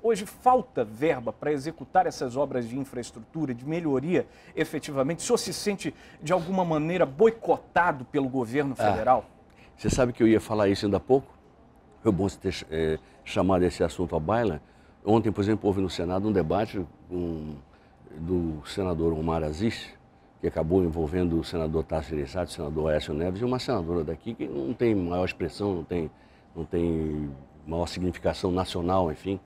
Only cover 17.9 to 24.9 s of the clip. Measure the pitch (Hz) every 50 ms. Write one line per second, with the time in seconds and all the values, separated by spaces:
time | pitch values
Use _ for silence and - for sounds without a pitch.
17.9 | _ _ - - - 73 80 85 92 90 85 82 78 76 76 - - - 95 90
18.9 | 90 78 80 82 82 78 80 82 82 82 78 76 78 76 101 117 101 - - -
19.9 | - - _ - _ - _ - _ _ - 87 - 85 80 80 87 95 92 85
20.9 | 78 85 80 73 78 92 90 87 82 82 80 - - 87 80 80 78 80 78 -
21.9 | 80 80 80 - - 76 71 69 - 92 87 82 - - 82 73 78 78 78 80
22.9 | 76 76 73 - 80 73 82 92 92 95 120 123 123 127 - - 131 104 85 80
23.9 | 87 87 80 78 82 78 - 113 117 - - - - 143 135 135 127 - 127 117